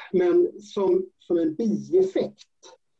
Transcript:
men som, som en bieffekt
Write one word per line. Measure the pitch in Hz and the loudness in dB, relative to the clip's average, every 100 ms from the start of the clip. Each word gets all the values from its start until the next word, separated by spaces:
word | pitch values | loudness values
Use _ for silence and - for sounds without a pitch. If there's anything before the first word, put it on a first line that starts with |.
| - | -4
men | 185 180 175 180 - | 0 2 2 2 -4
som, | - 208 190 180 190 _ | -12 -4 0 0 -2 _
som | - 170 | -4 -2
en | 160 156 | -2 -2
bieffekt | 226 202 139 190 - 302 220 - - _ - - _ | -2 -2 0 0 2 -2 -6 -10 -20 _ -20 -20 _